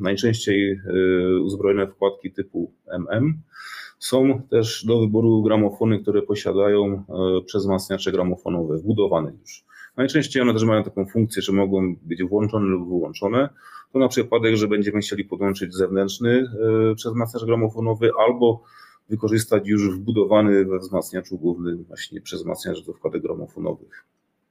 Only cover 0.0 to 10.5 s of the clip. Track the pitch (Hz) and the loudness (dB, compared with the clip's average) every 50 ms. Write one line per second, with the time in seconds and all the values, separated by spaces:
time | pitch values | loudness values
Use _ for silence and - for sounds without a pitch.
0 | 98 95 101 - - 117 110 110 - 104 98 101 101 98 98 98 95 95 90 92 | -2 -2 -2 2 2 0 0 0 0 0 2 2 2 0 -2 -4 -6 -2 0 2
1 | 92 92 92 90 90 92 92 92 78 98 101 101 101 98 101 101 98 98 - _ | 4 4 4 2 2 2 2 2 0 0 -2 0 2 2 2 2 0 -2 -2 _
2 | 98 101 98 - - 92 - 98 95 - - 87 82 - - _ _ - 87 90 | 0 0 0 -2 -8 -10 -8 -8 -8 -6 -6 -6 -6 -6 -10 _ _ -10 -8 -8
3 | 82 76 101 113 139 160 156 156 - _ - - - - - - - - - _ | -4 -2 0 0 0 0 0 -2 -8 _ -20 -20 -18 -16 -16 -16 -18 -20 -18 _
4 | - - 123 131 131 135 127 113 - - 113 117 110 113 - - - 113 120 117 | -4 0 2 2 4 2 2 0 -2 0 0 2 2 0 -4 -4 0 2 2 2
5 | 110 104 107 113 113 117 113 110 104 107 110 107 104 101 101 - 113 113 107 95 | 2 2 2 2 4 4 4 4 4 4 2 2 2 0 0 0 0 0 0 0
6 | - 104 101 101 98 - 104 104 - 92 92 98 101 101 104 101 101 101 98 95 | 0 0 0 0 0 0 -4 -2 -2 -2 0 2 4 4 4 2 2 0 -2 -4
7 | 98 - 76 92 92 92 92 92 90 - - 101 95 98 95 95 - - 98 95 | -8 -8 -4 -2 0 2 0 0 -2 -2 -4 -2 0 0 0 -2 -2 -4 -6 -4
8 | - 95 92 92 90 90 87 - - 90 90 85 82 78 78 80 87 107 117 113 | -2 -2 0 0 0 0 -2 -4 -4 -4 -4 -4 -2 -2 -4 -4 -2 -2 0 0
9 | 98 95 90 82 80 76 - - _ - - - _ _ - - - - _ 127 | 2 2 2 0 -2 -4 -8 -14 _ -20 -20 -20 _ _ -20 -20 -20 -12 _ -2
10 | 131 135 - 151 123 - - 131 123 120 | -2 0 2 0 0 0 0 2 2 2